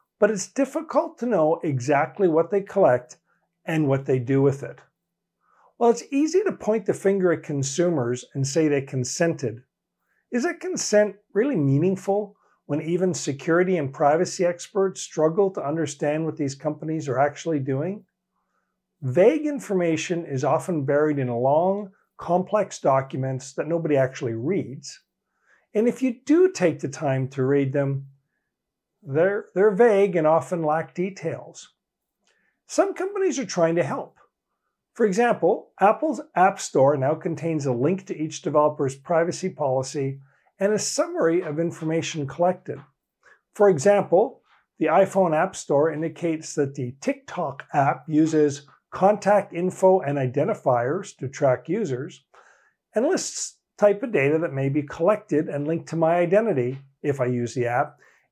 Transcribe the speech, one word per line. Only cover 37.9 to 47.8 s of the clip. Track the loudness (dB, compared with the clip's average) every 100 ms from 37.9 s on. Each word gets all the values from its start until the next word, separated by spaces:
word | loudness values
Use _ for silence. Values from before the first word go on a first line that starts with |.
| -2 -6
to | -8
each | -8 -6
developer's | -2 2 2 2 -4 -4
privacy | -2 0 0 -2 -6
policy | -4 -2 -2 -2 -4 -6 -6 -14 _ _ -4
and | 0
a | 0
summary | -2 -2 -2 0 0 0
of | -2 -2
information | -4 -4 -4 -2 -4 -6 -6
collected. | 0 0 0 -8 -14 -14 _ _ _ _ _ _ 2
For | 4
example, | 6 4 4 4 4 2 -2 _ _ _ -4
the | 2
iPhone | 4 4 2 2 2
App | 0 -4
Store | 0 2 2
indicates | 0 -6 -4 -4 -4 -6
that | -2 -2 -4
the | -8 -8
TikTok | -6 -6 -6 -8 -6 -8 -4
app | 0